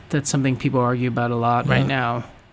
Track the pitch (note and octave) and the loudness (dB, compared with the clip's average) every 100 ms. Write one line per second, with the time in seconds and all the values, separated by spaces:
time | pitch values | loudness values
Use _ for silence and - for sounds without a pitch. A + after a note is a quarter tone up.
0 | - D3+ C#3 C#3+ C3+ B2 C#3+ B2+ B2 B2 | -4 -4 0 0 0 0 0 2 2 0
1 | B2 A#2+ A#2+ A#2+ A#2 A#2+ B2+ B2+ C3+ C3+ | -2 0 -2 0 2 2 2 0 2 0
2 | A#2+ A#2+ A2+ - - | -2 -4 -8 -18 -20